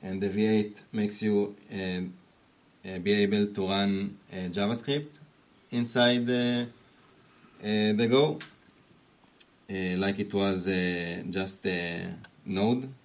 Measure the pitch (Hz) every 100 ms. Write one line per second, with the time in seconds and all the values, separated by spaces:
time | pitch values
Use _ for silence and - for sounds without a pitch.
0 | 95 95 101 98 107 107 104 - - 110
1 | 104 - 107 101 101 - - 101 95 90
2 | 92 - - _ _ _ _ _ 95 92
3 | 92 104 101 104 101 101 95 98 101 98
4 | 101 - - 92 90 87 104 120 - 143
5 | 147 - - _ _ - - 120 120 127
6 | 120 123 120 123 120 123 120 - - -
7 | - - - - - - 104 107 107 107
8 | 117 131 151 151 - - - _ _ -
9 | _ _ _ _ - _ - 98 92 90
10 | 98 101 101 101 98 92 90 92 90 90
11 | 85 85 85 92 95 - 101 90 87 85
12 | 90 87 - - - 95 107 123 135 -